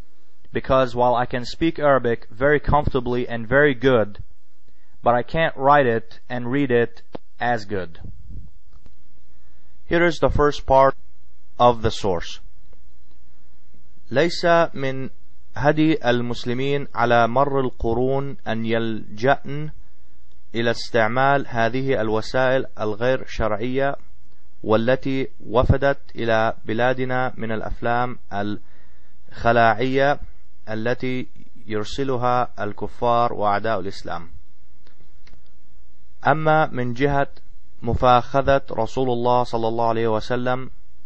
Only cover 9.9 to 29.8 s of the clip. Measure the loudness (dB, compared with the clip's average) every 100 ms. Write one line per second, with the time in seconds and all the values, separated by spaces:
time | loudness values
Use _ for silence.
9.9 | 2 2 4 2 4 2 2 4 6 6
10.9 | 4 -4 -4 -4 -4 -4 4 4 4 0
11.9 | 0 0 0 -2 -4 -4 -4 -4 -4 -4
12.9 | -4 -4 -4 -4 -4 -4 -4 -4 -4 -4
13.9 | -4 0 2 2 2 4 4 4 0 -2
14.9 | -2 -4 -4 -4 -4 -4 2 2 4 4
15.9 | 4 2 2 0 -2 -2 -2 0 0 -2
16.9 | 0 4 6 4 4 2 2 0 0 0
17.9 | 2 2 0 -2 -4 -2 -2 0 0 0
18.9 | -2 -4 0 2 2 0 -4 -4 -4 -4
19.9 | -4 -4 -4 -4 -4 -2 0 0 0 0
20.9 | 2 2 2 4 2 0 0 0 0 0
21.9 | 0 2 0 0 0 2 2 -2 -2 -2
22.9 | 0 0 0 -2 -2 0 0 -2 0 0
23.9 | -2 -4 -4 -4 -4 -4 -4 2 2 4
24.9 | 2 0 -2 -2 -4 0 2 4 4 4
25.9 | 0 -4 -2 2 2 2 0 -2 0 2
26.9 | 2 0 0 0 -2 -2 -2 -2 -2 0
27.9 | 0 0 -2 -4 -2 -2 -2 -4 -4 -4
28.9 | -4 -4 -4 -4 0 2 6 6 4